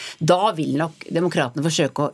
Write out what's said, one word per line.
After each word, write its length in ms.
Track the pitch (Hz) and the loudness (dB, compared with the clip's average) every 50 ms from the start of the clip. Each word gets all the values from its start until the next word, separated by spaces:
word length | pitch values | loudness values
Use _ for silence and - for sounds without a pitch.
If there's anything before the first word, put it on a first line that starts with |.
| - - - - | -14 -14 -8 0
Da 300 | 165 156 175 180 202 220 165 | 2 4 4 4 4 2 0
vil 220 | 156 147 135 131 143 | 0 -2 -2 0 0
nok 300 | 165 160 160 - - - | -2 -2 -4 -10 -10 -4
demokratene 540 | - 165 180 175 170 175 139 123 - 147 143 | -2 0 0 0 2 0 0 0 -2 -2 -2
forsøke 400 | 170 156 - 151 131 - - 147 | 0 2 2 0 0 0 -2 -4
å 80 | 143 | -4